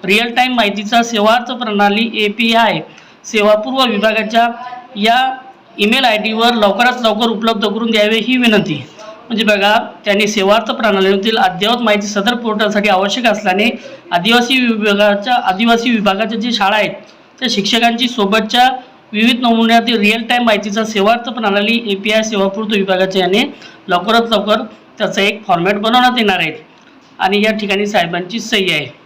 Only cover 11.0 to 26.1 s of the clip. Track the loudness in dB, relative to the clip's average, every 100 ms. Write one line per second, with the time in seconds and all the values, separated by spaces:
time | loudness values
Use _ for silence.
11 | 2 2 0 0 0 0 0 0 0 0
12 | 0 -2 -2 -2 -2 -2 0 0 2 2
13 | 0 0 0 0 -2 0 0 -2 -14 -20
14 | -4 -2 2 2 2 0 0 0 0 2
15 | 2 2 0 -2 0 0 2 2 2 0
16 | 0 -2 -2 -4 -4 0 0 0 -2 -6
17 | -18 -20 -20 _ -4 -2 -2 0 0 0
18 | -4 -2 0 0 0 2 2 0 -12 -20
19 | -10 0 0 2 2 2 4 4 2 2
20 | 2 0 0 0 2 0 0 -4 -2 0
21 | 2 2 -2 -4 0 0 0 -2 -2 -4
22 | 0 0 0 0 -2 -2 -2 -2 0 0
23 | 0 0 0 0 -2 -6 -20 -20 -2 -2
24 | 2 0 2 -2 0 -2 -2 -16 -20 -6
25 | -4 0 -2 -2 -2 0 2 0 0 2
26 | 2